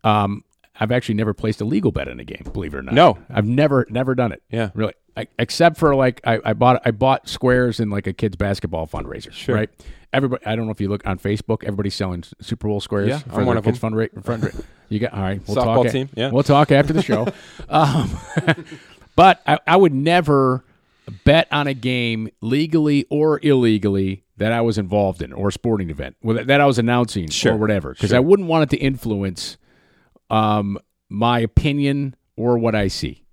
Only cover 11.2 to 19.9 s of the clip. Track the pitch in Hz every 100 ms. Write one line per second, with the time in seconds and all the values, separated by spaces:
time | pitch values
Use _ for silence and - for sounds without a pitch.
11.2 | 98 104 - 110 - 98 101 - 95 87
12.2 | - - - 113 107 101 - 104 104 143
13.2 | 139 - 127 113 107 123 113 110 110 -
14.2 | 101 117 139 - - _ _ 107 117 101
15.2 | 95 98 - 107 120 117 123 127 135 -
16.2 | 131 127 143 143 151 139 147 160 - 214
17.2 | 202 - - - - 160 147 151 101 -
18.2 | - - 175 165 156 156 - - _ -
19.2 | 185 175 - 151 - 180 185